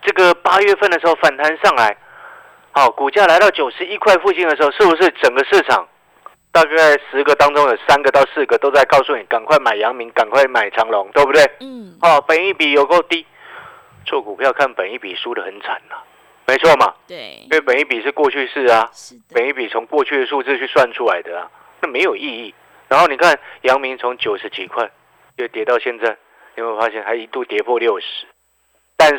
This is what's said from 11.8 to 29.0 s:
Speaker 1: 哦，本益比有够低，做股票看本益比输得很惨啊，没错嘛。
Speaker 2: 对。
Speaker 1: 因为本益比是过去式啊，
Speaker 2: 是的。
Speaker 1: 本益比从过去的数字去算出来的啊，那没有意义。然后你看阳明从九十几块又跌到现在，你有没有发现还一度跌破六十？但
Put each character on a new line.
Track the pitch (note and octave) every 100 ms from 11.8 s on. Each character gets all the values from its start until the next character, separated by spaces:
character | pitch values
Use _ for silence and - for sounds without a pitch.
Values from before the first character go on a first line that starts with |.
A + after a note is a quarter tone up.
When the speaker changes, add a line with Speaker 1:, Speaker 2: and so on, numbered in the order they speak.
| G3 E3+
Speaker 1:
哦， | E3+ D3+
本 | - D#3+ F#3
益 |
比 | F3+ D3+
有 | C#3+ C#3
够 | E3+
低， | D#3+ E3+ D#3+ _ - - - - _ _
做 | - C3+
股 | G#2 G2+
票 | C3+
看 | B2 C3+
本 | A#2 F#2+
益 | A#2+
比 | G2+ F2
输 | A#2+
得 | A2+
很 | F#2 G2+
惨 | - - _
啊， | - - _ _ _ -
没 | C3
错 | D#3+ C#3
嘛。 | A2 - _
Speaker 2:
对。 | F3 G#2+ A#1+
Speaker 1:
因 | -
为 | D#3
本 | C#3 B2+
益 |
比 | D3 A#2+
是 | A#2+
过 | C#3+ C#3+
去 | C#3 B2+
式 | D3 B2
啊， | A2+ A#2
Speaker 2:
是 | - - B2
的。 | _
Speaker 1:
本 | A#2+ B2+
益 |
比 | C3 A2
从 | A2+ A#2
过 | D3+
去 | C3+ C#3+
的 | A#2+
数 | C#3+
字 | B2+ C#3+
去 | C3
算 | D3+ B2
出 | A2+ A#2
来 | F2+
的 | E2+ F2
啊， | E2+ _ _ -
那 | E3
没 | C3
有 | F3+
意 | G2+
义。 | D3 A#2 A2 - _ _ -
然 | C3+
后 | E3+
你 | C3+
看 | F3 D3 - -
阳 | B2+ C3+
明 | C3+ B2+
从 | B2 B2
九 | A2+ G2
十 | G#2+
几 | - F#2
块 | - A2 _ _ _ _
又 | - A#2+
跌 | A2+
到 | A2 A#2+
现 | B2 A#2
在， | A2+ G#2+ _ _ _
你 | -
有 | A#2
没 |
有 | A2
发 | A2+
现 | G#2+
还 | G2+ A#2
一 | A2
度 | C3+
跌 | B2 G#2
破 | G#2+ A#2+
六 | A#2 G2
十？ | - - - _ _ _ _ _ _
但 | -